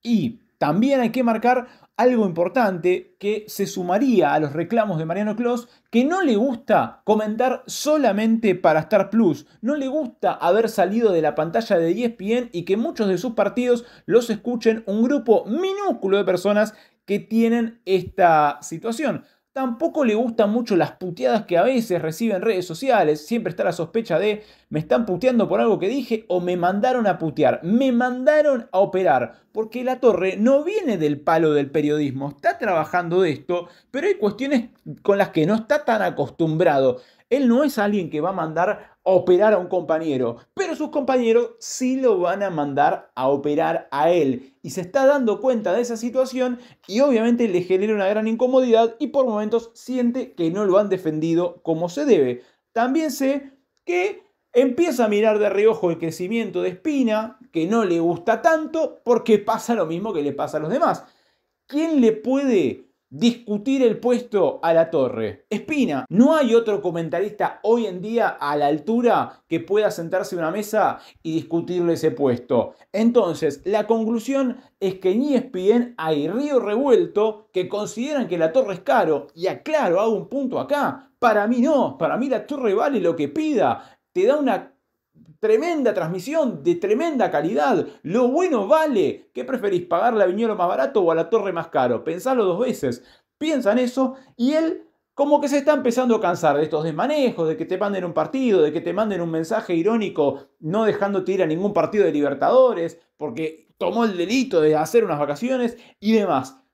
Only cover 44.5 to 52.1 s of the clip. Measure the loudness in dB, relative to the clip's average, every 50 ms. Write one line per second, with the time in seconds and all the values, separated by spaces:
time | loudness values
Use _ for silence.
44.5 | _ _ -16 -12 -10 -10 -10 -4 -2 2 4 4 4 4 2 -2 -2 0 0 0
45.5 | 0 0 -2 -2 -2 -2 -2 -4 -6 -6 -8 -4 -2 -2 -2 -2 -2 -4 -4 -4
46.5 | -4 -8 -12 -20 -20 _ _ -6 0 2 4 4 4 4 4 2 2 2 2 0
47.5 | 0 -2 0 0 0 0 2 0 0 0 0 0 0 0 0 -2 0 0 0 2
48.5 | 4 2 4 4 4 4 4 2 0 -4 -8 -4 0 0 0 0 0 -2 -2 -2
49.5 | -2 -2 -4 -6 _ -20 -12 -8 -4 0 0 0 0 -2 -8 -8 -6 -4 -4 -2
50.5 | 0 0 0 4 4 2 2 2 -2 -2 -2 -4 -4 -2 -2 0 0 0 0 -2
51.5 | -6 -8 _ -4 -2 -2 -2 -4 -4 -2 2 4